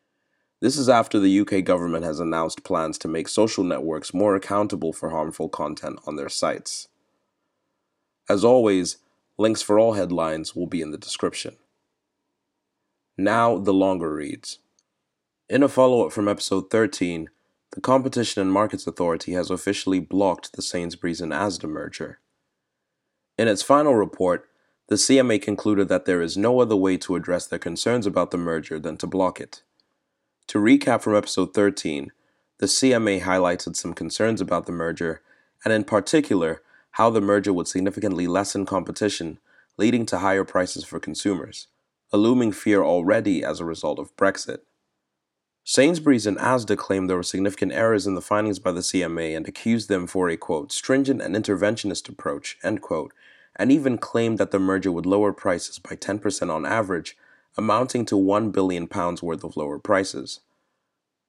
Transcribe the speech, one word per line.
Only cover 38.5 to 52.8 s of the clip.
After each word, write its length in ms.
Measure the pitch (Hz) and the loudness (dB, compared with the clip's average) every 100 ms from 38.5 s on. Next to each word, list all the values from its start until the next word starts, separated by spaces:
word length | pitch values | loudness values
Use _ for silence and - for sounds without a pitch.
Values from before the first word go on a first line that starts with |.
| 104 95 | -4 -2
competition, 720 | 95 87 85 107 - 85 - _ _ _ - | -4 -4 -2 -2 -2 -6 -10 _ _ _ 0
leading 280 | 110 120 110 | 2 2 0
to 140 | 92 | -2
higher 240 | 95 98 | 0 0
prices 400 | 92 92 90 - | 0 0 -2 -4
for 160 | 78 82 | -10 -10
consumers, 720 | - 78 - 90 87 - - _ _ _ _ | -8 -4 -2 -2 -4 -14 -20 _ _ _ _
a 60 | 101 | 2
looming 340 | 113 127 117 | 4 4 2
fear 320 | 95 - 101 | 0 2 4
already 600 | 78 87 87 107 104 82 | 4 2 2 2 2 0
as 160 | 62 80 | -2 -4
a 60 | 85 | -6
result 320 | 82 78 71 | -6 -6 -6
of 180 | 73 - | -8 0
Brexit. 440 | 98 95 - - _ _ _ _ _ _ _ _ _ _ - | 0 0 -6 -10 _ _ _ _ _ _ _ _ _ _ -2
Sainsbury's 600 | - 143 175 151 127 104 | 4 4 4 4 2 2
and 120 | 95 | 0
Asda 380 | 120 127 107 101 | 0 0 0 -2
claimed 320 | - 98 92 | 0 -2 0
there 60 | 92 | -2
were 80 | |
significant 480 | 87 92 98 - 98 | -2 -2 -2 -2 -2
errors 340 | 65 113 110 95 | 0 2 2 0
in 100 | 92 | -4
the 60 | |
findings 380 | - 104 107 98 | -2 0 0 -2
by 140 | 95 | -2
the 100 | 87 | -4
C 180 | 87 95 | -2 0
M 160 | 87 82 | 0 -2
A 160 | 82 | -4
and 140 | 80 78 | -6 -8
accused 400 | - 117 117 104 | -6 0 0 0
them 200 | 95 90 | -2 -2
for 200 | 95 90 | -2 -2
a, 80 | 82 | -2
quote, 380 | - 80 71 | -4 -6 -4
"stringent 480 | - - 131 135 123 | -8 0 2 2 0
and 160 | - 98 | -2 -2
interventionist 720 | 107 95 101 110 101 87 - | 0 0 0 0 -4 -6 -8
approach," 480 | - 78 71 - - | -10 -8 -8 -10 -8
end 180 | - 104 | -6 -6